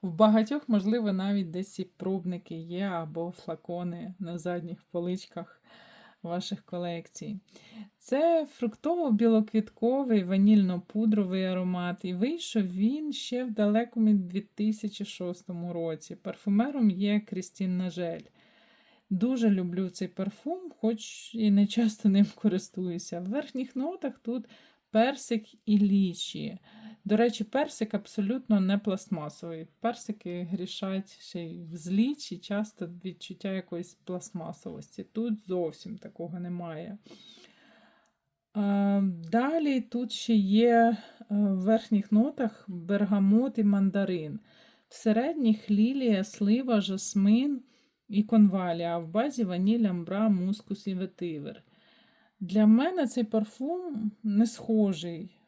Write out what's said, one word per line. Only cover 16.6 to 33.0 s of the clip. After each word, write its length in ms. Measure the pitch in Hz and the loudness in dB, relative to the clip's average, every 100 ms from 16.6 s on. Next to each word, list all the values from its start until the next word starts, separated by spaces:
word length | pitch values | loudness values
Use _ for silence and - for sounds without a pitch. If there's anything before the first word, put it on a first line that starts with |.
| 262 277 220 | 2 4 2
є 300 | 180 202 208 | 4 0 0
Крістін 560 | 208 185 185 - 190 180 | -2 -10 -10 -6 -2 -2
Нажель. 480 | 185 165 170 165 - _ _ _ _ _ _ _ _ | -4 -4 -6 -6 -12 _ _ _ _ _ _ _ _
Дуже 400 | 185 233 262 226 | 0 0 4 4
люблю 380 | 196 180 175 185 | 4 0 -2 -4
цей 200 | - 180 | -4 -8
парфум, 640 | - 190 - 285 359 359 - | -6 -8 -6 -8 -8 -8 -4
хоч 540 | 220 226 - - - | -4 -2 -8 -16 -12
і 160 | 226 214 | 0 4
не 160 | 202 202 | 6 4
часто 420 | - 226 214 208 | 4 0 2 4
ним 180 | 196 202 | 6 4
користуюся. 840 | - 214 185 - - 180 170 - 175 | 4 0 0 -4 -8 -6 -6 -8 -8
В 40 | |
верхніх 520 | 180 254 294 254 269 254 | -4 -6 -4 -8 -6 -4
нотах 420 | 285 370 277 - | -6 -4 -8 -8
тут 300 | - 254 - - _ _ _ | -8 -8 -8 -20 _ _ _
персик 540 | 220 240 277 - 233 - _ - | 2 2 0 -4 -4 -4 _ 2
і 120 | 208 | 4
лічі. 800 | 202 196 190 170 - - 147 185 _ - - - | 6 4 2 -2 -10 -8 -10 -10 _ -20 -20 -14
До 120 | 190 214 | -2 2
речі, 280 | 240 214 | 2 0
персик 500 | 208 262 294 - 214 | -4 -2 -4 -4 -6
абсолютно 680 | 202 - - 196 254 - 208 | -6 -6 -6 -4 -4 0 2
не 180 | 190 202 | 2 0
пластмасовий. 880 | 202 190 - 170 151 - 170 165 160 _ | -2 -6 -4 -8 -8 -12 -12 -12 -14 _
Персики 680 | 226 240 - 208 175 175 175 | -6 -6 -10 -10 -8 -8 -6
грішать 680 | 180 185 - 190 190 196 - | -8 -8 -8 -6 -6 -8 -18
ще 240 | - 180 | -14 -12
й 200 | 165 175 | -12 -14
в 120 | 165 165 | -14 -14
злічі, 640 | 165 196 247 294 - 175 | -4 0 0 -2 -10 -14
часто 480 | - 202 214 _ 170 175 | -6 -6 -6 _ -12 -10